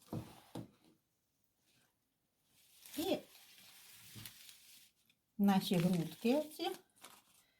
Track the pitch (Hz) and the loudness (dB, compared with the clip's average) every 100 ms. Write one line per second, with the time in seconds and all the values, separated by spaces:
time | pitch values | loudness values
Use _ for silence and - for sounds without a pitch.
0 | - - - - - - - _ _ _ | -10 -8 -8 -16 -12 -12 -12 _ _ _
1 | _ _ _ _ _ _ _ _ _ _ | _ _ _ _ _ _ _ _ _ _
2 | _ _ _ _ _ _ _ - - - | _ _ _ _ _ _ _ -20 -12 -6
3 | 349 277 - - - - - - - - | -2 -2 -4 -20 -20 -20 -20 -20 -20 -20
4 | - 110 - - - - - - - _ | -18 -14 -14 -16 -20 -20 -20 -20 -20 _
5 | _ _ _ - 202 190 - 175 175 175 | _ _ _ 2 4 4 4 2 4 2
6 | 160 - 226 285 302 - 349 381 - _ | -2 -2 2 2 0 -4 -6 -6 -12 _
7 | - - _ _ _ | -20 -20 _ _ _